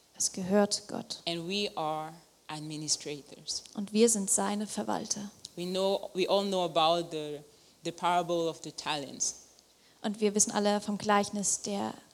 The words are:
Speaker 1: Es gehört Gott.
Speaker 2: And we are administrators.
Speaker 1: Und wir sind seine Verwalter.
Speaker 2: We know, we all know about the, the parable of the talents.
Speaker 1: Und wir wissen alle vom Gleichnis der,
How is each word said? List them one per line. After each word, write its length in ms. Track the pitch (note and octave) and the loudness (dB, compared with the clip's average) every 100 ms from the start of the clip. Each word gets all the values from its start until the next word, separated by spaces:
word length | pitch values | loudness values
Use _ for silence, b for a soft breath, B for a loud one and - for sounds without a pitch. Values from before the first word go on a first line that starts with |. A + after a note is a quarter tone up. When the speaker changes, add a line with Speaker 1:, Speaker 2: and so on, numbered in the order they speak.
| _ - | _ -4
Speaker 1:
Es 140 | - | -4
gehört 560 | - F3+ G3+ G3+ - - | -2 2 4 4 0 -4
Gott. 340 | - - - - | -8 -8 -8 -6
Speaker 2:
And 220 | E3+ E3 | -6 -4
we 200 | G3 G3+ - | -2 -2 -2
are 360 | D#3 D#3 D#3 E3 - _ - | -2 -2 -6 -12 -20 _ -8
administrators. 1200 | D#3 D3+ D3+ D3+ - D#3+ D3 - - - - - | -6 -6 -6 -2 -2 -2 -10 -12 -16 -10 -10 -8
Speaker 1:
Und 180 | - G3 | -8 -2
wir 160 | G#3 A#3 | 6 6
sind 220 | A3+ G3 | 6 2
seine 380 | - G3 G#3 G#3+ | 0 0 -2 -4
Verwalter. 640 | - A3 G3+ A3 G#3+ G3+ - - - | -4 -2 -4 -2 -6 -6 -14 -16 -8
Speaker 2:
We 80 | |
know, 460 | F3+ F#3 G3 G3 - | -4 0 2 2 0
we 140 | F#3 F#3+ | 0 2
all 160 | G3 G3+ | 4 4
know 160 | F#3+ | 2
about 480 | F3 D#3+ D#3+ E3+ E3+ | 2 4 4 4 0
the, 300 | D#3 D3+ D3 - b b b | -6 -6 -8 -12 b b b
the 60 | E3 | -8
parable 580 | E3 F3 F3 E3+ E3+ E3 | -2 2 2 2 0 0
of 120 | D3+ | -4
the 80 | D#3 | -10
talents. 640 | - - D3+ C3+ - - - - - _ b b b | -8 -4 -4 -6 -4 -4 -4 -14 -20 _ b b b
Speaker 1:
Und 180 | A3 G#3 | -4 0
wir 140 | G#3+ | 0
wissen 180 | G3+ G#3+ | 4 2
alle 280 | G#3 G#3 G#3 | 2 2 2
vom 160 | G#3 G#3 | 0 -2
Gleichnis 640 | G#3 G3+ G3+ G#3 G3 - | 4 4 4 0 -2 -2
der, 300 | - G3+ A3 - - | -2 -4 -4 -6 -14